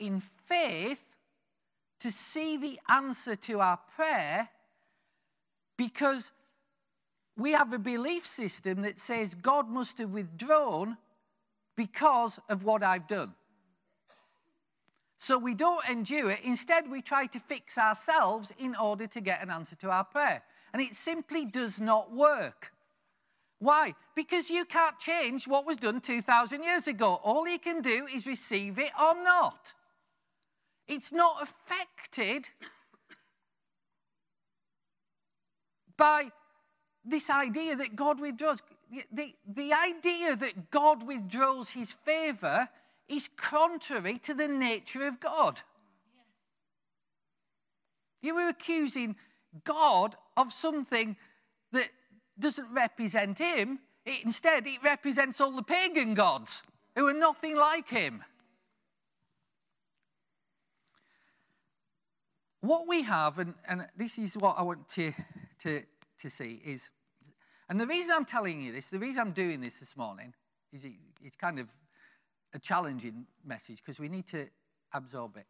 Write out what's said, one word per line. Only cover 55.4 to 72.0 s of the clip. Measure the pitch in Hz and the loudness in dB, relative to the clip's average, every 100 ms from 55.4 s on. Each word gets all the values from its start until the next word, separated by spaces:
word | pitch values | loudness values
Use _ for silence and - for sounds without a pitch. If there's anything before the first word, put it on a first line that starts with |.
all | 277 | 0
the | 262 | 0
pagan | 214 349 370 311 233 | 0 2 2 2 2
gods | 208 185 135 110 - - _ _ - | 4 4 2 -4 -10 -12 _ _ 0
who | 277 | 2
are | |
nothing | 294 320 294 320 302 | 4 2 2 -2 2
like | 294 330 - | 4 2 -2
him. | 240 151 208 - _ _ _ _ _ _ _ _ _ _ _ _ _ _ _ _ _ _ _ _ _ _ _ _ _ _ _ _ _ _ _ _ _ _ _ _ _ _ _ _ _ _ _ | -2 -2 -4 -14 _ _ _ _ _ _ _ _ _ _ _ _ _ _ _ _ _ _ _ _ _ _ _ _ _ _ _ _ _ _ _ _ _ _ _ _ _ _ _ _ _ _ _
What | 214 330 339 | 2 2 2
we | 339 | 0
have, | 233 170 151 151 | 2 2 2 0
and, | 175 170 - | -4 -8 -6
and | 180 175 - | -6 -6 -8
this | 226 - | -8 -6
is | 208 214 | -6 2
what | 196 - | 2 2
I | |
want | 175 165 139 | 0 -4 -8
to, | - 160 - - - - - | -4 -4 -6 -12 -18 -20 -10
to, | 165 147 123 _ _ - | -6 -6 -8 _ _ -18
to | 143 | -14
see, | - 117 113 | -12 -12 -12
is, | 151 135 - _ _ _ 147 _ _ _ - | -12 -12 -14 _ _ _ _ _ _ _ -6
and | 190 | -4
the | 233 | -2
reason | 349 339 320 | -2 2 0
I'm | |
telling | 269 240 196 156 | 0 -2 -2 -4
you | 127 | -8
this, | 123 - | -10 -8
the | 190 | -8
reason | 247 262 | -4 -2
I'm | 220 | -2
doing | 170 180 147 | -2 -2 -4
this | 120 - | -8 -12
this | 131 - | -16 -10
morning, | 110 98 123 - _ _ _ | -10 -10 -18 -20 _ _ _
is | 139 | -18
it, | 131 101 - _ | -16 -18 -20 _
it's | 139 - | -20 -8
kind | 175 147 | -6 -6
of | 117 - _ _ | -10 -16 _ _